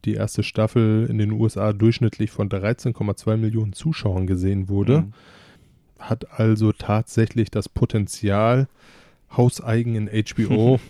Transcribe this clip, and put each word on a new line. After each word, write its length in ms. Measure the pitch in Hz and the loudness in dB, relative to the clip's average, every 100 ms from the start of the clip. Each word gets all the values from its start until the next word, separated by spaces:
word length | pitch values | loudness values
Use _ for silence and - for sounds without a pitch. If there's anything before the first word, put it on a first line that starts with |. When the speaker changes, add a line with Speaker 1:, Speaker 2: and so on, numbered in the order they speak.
Speaker 1:
die 100 | - | -6
erste 280 | 107 101 - | -4 -4 -4
Staffel 640 | 104 - 110 123 110 110 117 | -4 -2 0 2 2 2 0
in 80 | 110 | 0
den 140 | 104 | 0
U 120 | 110 | 0
S 120 | 113 98 | -2 0
A 140 | 104 | -2
durchschnittlich 580 | 101 110 117 113 - 107 | 2 2 4 0 0 -4
von 180 | - 98 | -4 -4
dreizehn 460 | 98 101 120 127 | -2 -2 -2 -4
Komma 220 | 113 104 98 | -4 -4 -4
zwei 200 | - 110 | -2 0
Millionen 360 | 110 113 107 | 0 -2 -4
Zuschauern 520 | 92 160 160 107 92 92 | -4 -4 -2 -2 0 0
gesehen 420 | 92 92 98 95 | 0 0 0 0
wurde. 340 | 98 101 143 | 0 2 2
Speaker 2:
Mhm. 100 | 104 - - - - _ _ _ _ - | 0 -6 -20 -20 -20 _ _ _ _ -14
Speaker 1:
Hat 420 | - 117 - - | -8 -8 -6 0
also 320 | 110 110 110 | 2 4 2
tatsächlich 800 | - - 107 110 - 113 120 107 | 0 -2 -2 -2 0 0 0 -2
das 180 | 110 - | -2 -6
Potenzial, 1000 | - - 110 98 - 104 101 113 127 135 _ _ - _ _ _ - | -2 -2 0 -4 -4 -2 2 2 2 0 _ _ -20 _ _ _ 0
hauseigen 580 | 123 - 117 113 120 | 2 0 -2 -2 0
in 140 | 113 104 | -2 -2
H 260 | 107 110 | -2 -4
B 120 | - 104 | -2 0
O 340 | 107 117 127 | 2 4 2